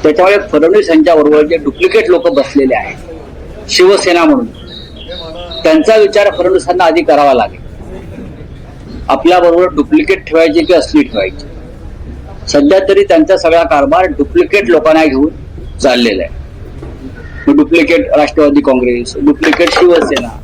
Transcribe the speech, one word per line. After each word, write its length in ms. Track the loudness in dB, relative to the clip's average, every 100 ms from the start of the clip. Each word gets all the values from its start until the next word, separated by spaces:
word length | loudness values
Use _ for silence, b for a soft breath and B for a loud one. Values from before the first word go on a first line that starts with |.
त्याच्यामुळे 340 | 0 2 2 2 0
फडणवीस 380 | 0 4 2 4
यांच्याबरोबर 560 | 2 4 4 4 2 2
जे 120 | 0
डुप्लिकेट 520 | -4 -2 0 0 2
लोक 180 | 2 2
बसलेले 460 | 0 0 0 0 0
आहेत 920 | -4 -14 -16 -18 -18 -18 -18 -18 -8
शिवसेना 520 | 2 2 2 0 2
म्हणून, 220 | 2 2 -2 -12 -18 -18 -18 -18 -16 -14 -14 -14 -14 -4
त्यांचा 320 | 0 2 4 4
विचार 320 | 4 2 0 0
फडणवीसांना 460 | 0 0 0 0 2
आधी 160 | 2
करावा 300 | 2 2 4
लागेल. 280 | 2 0 -6 -18 -16 -16 -16 -14 -16 -16 -16 -18 -18 -18 -18 -16 -14 -4
आपल्याबरोबर 640 | 0 2 4 4 4 2 0
डुप्लिकेट 500 | 0 0 2 -2 0
ठेवायची 360 | 2 2 2 2
की 80 |
असली 300 | 2 2 0
ठेवायची? 440 | 0 -2 -6 -6 -16 -16 -18 -18 -18 -16 -16 -16 -16 -16 -4
सध्या 320 | 0 4 2 4
तरी 140 | 2
त्यांचा 340 | 2 2 2 2
सगळा 260 | 2 2
कारभार 420 | 2 0 2 2 0 -2
डुप्लिकेट 520 | -2 0 2 0 2
लोकांना 360 | 2 4 4 2
घेऊन 240 | 2 -2 -4 -16 -16 -14 -4
चाललेला 440 | 0 2 0 -2
आहे. 1300 | -6 -12 -16 -16 -16 -16 -16 -16 -16 -16 -16 -6 0
डुप्लिकेट 540 | 2 2 2 2 0 2 0
राष्ट्रवादी 440 | 0 2 2 2
काँग्रेस, 540 | 2 0 0 -2 -6 -2
डुप्लिकेट 560 | 0 2 0 2 0
शिवसेना 560 | 4 4 4 2 -4 -6 -12